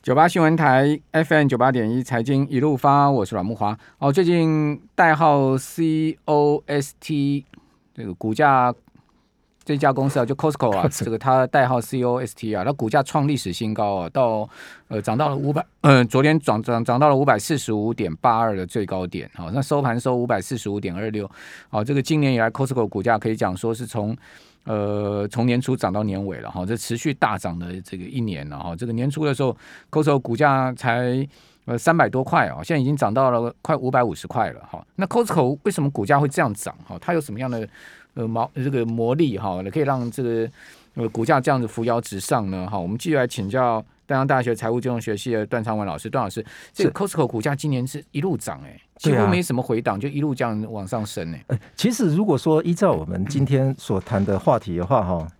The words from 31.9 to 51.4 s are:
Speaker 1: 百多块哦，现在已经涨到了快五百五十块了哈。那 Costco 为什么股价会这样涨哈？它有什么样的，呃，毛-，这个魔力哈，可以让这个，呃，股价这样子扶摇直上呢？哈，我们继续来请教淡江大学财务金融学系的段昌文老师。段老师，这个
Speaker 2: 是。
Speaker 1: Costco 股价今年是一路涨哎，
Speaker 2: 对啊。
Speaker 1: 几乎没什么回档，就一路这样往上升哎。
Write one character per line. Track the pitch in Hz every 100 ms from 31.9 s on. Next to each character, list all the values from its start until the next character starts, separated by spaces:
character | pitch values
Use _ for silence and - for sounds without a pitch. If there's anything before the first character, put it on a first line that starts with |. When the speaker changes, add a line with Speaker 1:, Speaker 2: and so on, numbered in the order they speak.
| 165
Speaker 1:
百 | 120
多 | 127
块 | 135 170 101
哦， | 65
现 | - 156
在 |
已 |
经 | 131 143
涨 | 110
到 | 113 135
了 | 120 117 -
快 | -
五 | 156 127
百 | 127
五 | 120
十 | 78 -
块 | 127 98
了 | 57 -
哈。 | 80 -
那 | - 190
Costco | 240 226 170 127 143
为 | -
什 | -
么 | 143
股 | 143 104
价 | 143
会 | 147
这 | 160
样 | 139
涨 | 101 92 - -
哈？ | 87
它 | -
有 | 170
什 | 143
么 | 107
样 | 131
的， | 117 - - - - _
呃， | - 113
毛-， | 113 120 -
这 | 131
个 | 135
魔 | 113 117 113
力 | 143 156 98
哈， | 101 90 95
可 | 156
以 |
让 | 139 131 120
这 | 110
个， | 120 113 113 - - - _
呃， | - 113
股 | 113
价 | 120 147
这 | 131
样 | 135
子 | 113
扶 | -
摇 | 117 117
直 | - 98
上 | - 131 98
呢？ | 95 92
哈， | 101
我 | 87
们 | 113
继 | 170
续 |
来 | 147
请 | 123 - 95
教 | 127 123 113 - _
淡 | _ 135
江 | 135
大 | 135
学 | 120
财 | 110 113
务 | 120
金 | 123
融 | 120
学 | 113 104
系 | 127
的 | 110 104
段 | 120
昌 | 110 107
文 | 98
老 | 76
师。 | 90
段 | 135
老 | 104
师， | - 107 - -
这 | -
个 | 185
Speaker 2:
是。 |
Speaker 1:
Costco | - 196 160 127
股 | 117
价 | 147
今 | 139 151
年 | 131 127
是 | 147 -
一 | 143
路 | 185 127
涨 | - 71
哎， | 69 80 _ _
Speaker 2:
对 | 156
啊。 | 127
Speaker 1:
几 |
乎 | 104
没 | 180
什 | 175
么 | 123
回 | - 117
档， | 123 101
就 | 139
一 | 143
路 | 151
这 | 127
样 | 120 107 110
往 | 107 95
上 | 117
升 | 107 - 85
哎。 | 78